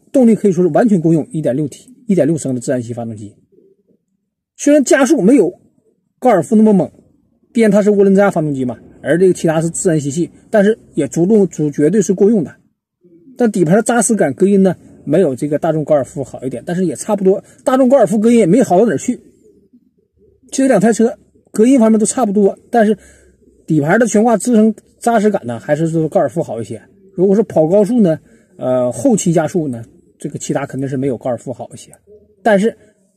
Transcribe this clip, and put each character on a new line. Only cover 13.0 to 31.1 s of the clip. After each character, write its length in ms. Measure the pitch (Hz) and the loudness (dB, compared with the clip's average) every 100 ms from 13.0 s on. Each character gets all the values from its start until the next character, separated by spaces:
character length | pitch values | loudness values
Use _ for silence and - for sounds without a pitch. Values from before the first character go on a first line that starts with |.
| _ _ - - | _ _ -14 -4
但 160 | 240 | -2
底 140 | 196 160 | 0 0
盘 100 | 202 | 0
的 60 | |
扎 220 | 220 240 | 0 -2
实 100 | - | 0
感、 180 | 208 156 127 | 0 -2 0
隔 100 | 190 | 2
音 160 | 196 | 2
呢， 140 | 190 160 - - - | 2 0 -10 -16 -2
没 160 | 160 | 0
有 140 | 165 127 | 0 -2
这 120 | 147 | -4
个 100 | 147 | -4
大 140 | 165 | -2
众 120 | 156 | -4
高 120 | 143 151 | 0 -2
尔 100 | 123 | -2
夫 180 | - | -8
好 200 | - - | -12 -10
一 80 | 131 | -10
点， 100 | 120 | -10
但 120 | - 175 | -8 -4
是 100 | 180 | -4
也 100 | 120 | -6
差 200 | - 202 | -6 -2
不 80 | |
多， 200 | 190 196 - _ | 0 0 -4 _
大 120 | - 262 | -2 2
众 120 | 254 | 4
高 80 | 277 | 4
尔 80 | 190 | 2
夫 140 | 214 | 2
隔 120 | 226 | 2
音 60 | 233 | 4
也 80 | 175 | 4
没 160 | 233 | 2
好 160 | 220 180 | 2 2
到 80 | 226 | 2
哪 60 | |
儿 60 | 147 | 0
去。 200 | - 240 _ _ _ _ _ 247 _ _ _ _ _ _ _ | -4 -8 _ _ _ _ _ _ _ _ _ _ _ _ _
其 60 | - | -2
实 100 | 269 | 0
两 120 | 208 | 2
台 140 | 214 | 2
车 240 | 226 226 - _ _ _ | 2 0 -2 _ _ _
隔 140 | - 240 | 0 4
音 140 | 269 | 4
方 100 | 220 | 4
面 80 | 220 | 2
都 60 | 214 | 0
差 220 | - 233 | -2 -2
不 40 | |
多， 280 | 196 196 - _ | 0 0 -2 _
但 160 | 240 214 | 0 2
是 100 | 202 - _ _ _ _ _ - | 0 -8 _ _ _ _ _ -4
底 160 | 156 | -2
盘 180 | 143 226 | 2 0
的 60 | 240 | 2
悬 180 | 208 | 0
挂 140 | 240 220 | 2 0
支 160 | 247 | 0
撑 200 | 220 220 - - _ | 2 2 -2 -10 _
扎 180 | 233 233 | -2 0
实 120 | 214 | 0
感 160 | 196 117 | -2 -6
呢， 120 | 117 | -8
还 160 | - | -4
是 140 | 151 165 | -2 -2
说 220 | 160 156 | -2 -2
高 100 | 190 | -2
尔 80 | 143 | -2
夫 160 | 170 | -4
好 160 | 135 113 | -8 -8
一 40 | 107 | -10
些。 160 | 110 _ _ _ | -14 _ _ _
如 120 | - 196 | -2 0
果 80 | |
是 80 | 196 | 2
跑 220 | - 175 156 | 0 0 2
高 180 | 202 190 | 2 2
速 160 | 247 | 2
呢， 180 | 180 151 _ _ _ - | 0 0 _ _ _ -10
呃， 340 | 131 127 123 | -4 -2 -2
后 240 | - 277 214 | -2 0 0
期 160 | 180 | 0
加 160 | 165 151 | -2 -2
速 180 | 185 151 | -4 -6
呢， 120 | 117 113 _ _ _ | -8 -14 _ _ _
这 100 | 151 | -14
个 100 | 135 | -12
骐 140 | - | -8
达 140 | 147 139 | -8 -8
肯 120 | 139 | -8
定 120 | 135 | -8
是 80 | 135 | -6
没 100 | |
有 100 | 139 | -6